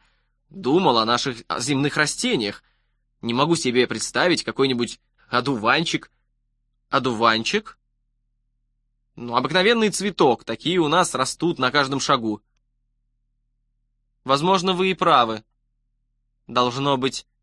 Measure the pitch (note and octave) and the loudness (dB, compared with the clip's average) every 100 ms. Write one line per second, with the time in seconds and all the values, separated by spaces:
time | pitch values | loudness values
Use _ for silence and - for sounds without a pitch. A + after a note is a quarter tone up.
0 | _ _ _ _ _ G3 B2+ E3+ F3 A#2 | _ _ _ _ _ -8 0 2 4 4
1 | A2 A#2+ C#3 A2+ - - B2 C3+ C#3+ D3 | 2 0 -2 -8 -8 -6 -2 -2 0 0
2 | D3 - B3 F#3+ G2+ - _ _ _ _ | -2 -2 -2 -2 -2 -6 _ _ _ _
3 | _ _ A#2 A#2+ D3+ E3 C3 A#2+ A#2+ A2+ | _ _ -4 0 2 0 0 2 0 -2
4 | - A#2+ F3 D#3+ - A2 C3+ A#2+ A#2 - | -4 0 0 0 -2 0 0 0 -4 -8
5 | _ _ _ A#2+ B2 B2 A2 C#3+ E3 D#3+ | _ _ _ -2 0 0 2 0 0 -6
6 | - _ _ _ _ _ _ _ _ C3+ | -8 _ _ _ _ _ _ _ _ -2
7 | B2+ A2 A#2 A2 A2+ G#3 - - _ _ | -2 2 2 2 0 -4 -6 -16 _ _
8 | _ _ _ _ _ _ _ _ _ _ | _ _ _ _ _ _ _ _ _ _
9 | _ - A#2+ A#2+ C3 F3 F#3+ A#3 G#3+ - | _ -14 -4 -2 0 2 2 2 0 -2
10 | G3 - D#3 A2+ - A2+ D3 F3+ D3+ E3 | -4 2 2 2 -4 -8 -2 0 2 2
11 | E3+ B2+ C3 - E3+ D#3+ B2+ - C3+ C3+ | 0 -2 -4 -2 -4 0 0 0 0 -2
12 | - C3+ A2 G#2 _ _ _ _ _ _ | 0 0 -2 -6 _ _ _ _ _ _
13 | _ _ _ _ _ _ _ _ _ _ | _ _ _ _ _ _ _ _ _ _
14 | _ _ B2+ C#3 F3 F#3+ F#3 F3+ F#3+ F3+ | _ _ -2 0 2 2 0 0 0 0
15 | E3+ C#3+ A2+ A2 - _ _ _ _ _ | 2 2 2 -4 -12 _ _ _ _ _
16 | _ _ _ _ - A#2+ B2 B2 C#3+ C3+ | _ _ _ _ -6 0 0 0 0 0
17 | C3 - - _ | -2 -4 -14 _